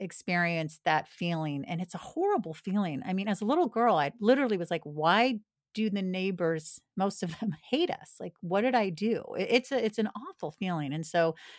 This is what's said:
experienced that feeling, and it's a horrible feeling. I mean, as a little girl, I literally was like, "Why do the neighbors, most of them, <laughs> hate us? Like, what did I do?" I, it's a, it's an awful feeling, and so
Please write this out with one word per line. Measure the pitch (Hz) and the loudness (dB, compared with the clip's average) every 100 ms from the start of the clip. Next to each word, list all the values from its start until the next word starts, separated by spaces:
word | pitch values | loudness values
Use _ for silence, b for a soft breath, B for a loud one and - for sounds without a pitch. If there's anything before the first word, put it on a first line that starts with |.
experienced | 190 - - 175 170 165 156 - | -8 -6 -2 0 2 0 -4 -2
that | - 156 - | 2 2 0
feeling, | - 170 165 156 143 - | -4 -2 0 -2 -4 -6
and | 170 | -6
it's | 180 | -6
a | 180 | -10
horrible | - - 392 381 160 | -8 -2 0 0 -2
feeling. | 156 - 202 185 139 | -8 -2 0 0 -2
I | - | -4
mean, | 185 202 | -2 -2
as | 196 | -2
a | 214 | 2
little | 311 311 | 2 2
girl, | 226 240 170 | 2 4 4
I | 143 - | 2 2
literally | 208 269 254 190 | 4 4 4 0
was | 170 | -2
like, | 165 | -4
"Why | 151 147 156 202 254 220 - _ _ | -4 0 4 6 4 0 -8 _ _
do | 214 220 | -2 -2
the | 202 | 0
neighbors, | 185 185 190 185 170 160 156 - - - | -2 -2 -2 0 0 0 -4 -10 -10 -2
most | 196 - | -2 -2
of | 175 160 | -6 -4
them, | 220 151 | -4 -6
<laughs> | - | -4
hate | 269 349 | 0 0
us? | - - - | -2 -10 -12
Like, | 175 - | -14 -12
what | 170 196 | -2 0
did | 247 | 2
I | 247 196 | 2 0
do?" | 160 214 214 - - | 0 0 0 -2 -4
I, | |
it's | 190 240 - | 2 2 2
a, | 262 | 0
it's | 220 214 | 0 -2
an | 208 214 | -4 -6
awful | 269 - 151 | -14 -10 -10
feeling, | - 185 165 143 | -6 -4 -4 -4
and | 151 160 | -6 -2
so | 175 165 160 B | 2 2 0 B